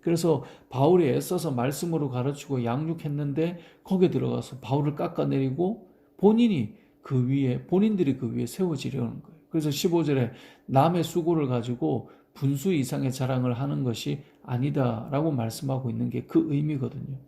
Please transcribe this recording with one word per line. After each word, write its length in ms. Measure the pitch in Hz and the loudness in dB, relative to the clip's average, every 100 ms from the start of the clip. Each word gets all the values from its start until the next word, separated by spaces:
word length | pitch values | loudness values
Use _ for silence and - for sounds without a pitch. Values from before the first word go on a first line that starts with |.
그래서 440 | - 165 170 143 - - - | 0 0 2 2 -2 -18 -10
바울이 400 | 127 139 180 156 | 2 4 6 4
애써서 420 | 127 143 180 156 | 2 0 -4 -2
말씀으로 580 | 123 123 147 170 165 143 | -2 -2 -2 -2 -2 -2
가르치고 560 | 123 127 143 - 135 | -2 -2 -4 -4 -2
양육했는데 920 | 117 120 156 160 156 143 143 139 165 175 - - | 0 -2 -2 -4 -4 -4 -2 0 -2 -4 -16 -20
거기에 260 | - 190 180 | -4 2 4
들어가서 500 | 131 127 120 117 127 | 2 -2 -4 -6 -12
바울을 340 | 107 139 147 | -2 0 0
깎아내리고 960 | 151 175 - 143 139 135 131 180 233 - _ _ _ | -2 -4 -2 0 2 0 0 -2 -2 -12 _ _ _
본인이 600 | 196 220 240 180 104 - _ _ | 6 6 4 2 -2 -6 _ _
그 260 | - 131 123 | -2 0 2
위에, 380 | 139 135 120 - | 2 0 -2 0
본인들이 500 | 180 214 208 147 131 | 2 2 2 2 0
그 140 | 120 | -2
위에 120 | 120 120 | -4 -4
세워지려는 760 | - 185 147 131 131 120 117 | -2 -2 -2 -4 -4 -4 -6
거예요. 160 | - - _ | -16 -20 _
그래서 220 | 165 151 | -2 0
십오 340 | 139 185 170 | 0 2 2
절에 280 | 151 139 117 - - - - | 2 2 0 -4 -20 -20 0
"남의 360 | 131 151 175 | 4 4 2
수고를 460 | 165 175 165 165 139 | 0 0 0 2 2
가지고 600 | 123 117 120 160 131 - - _ | 0 -2 -2 -2 -2 -6 -20 _
분수 380 | - 135 139 190 | -4 -2 0 0
이상의 400 | 170 131 139 135 | 0 0 -2 -2
자랑을 420 | 127 131 131 127 | -2 -2 0 0
하는 280 | 120 143 147 | -2 -2 -2
것이 400 | 131 113 - 143 - _ | -2 -4 -4 -6 -8 _
아니다"라고 920 | - 123 139 147 127 110 113 135 160 | -6 -2 0 0 0 -2 -4 -2 0
말씀하고 580 | 139 113 110 135 131 127 | 0 -2 -4 -4 -4 -4
있는 200 | 113 123 | -4 -4
게 160 | 120 127 | -4 0
그 200 | 165 160 | 0 2
의미거든요. 680 | 143 151 147 131 139 - 135 | 0 0 -2 -4 -6 -12 -12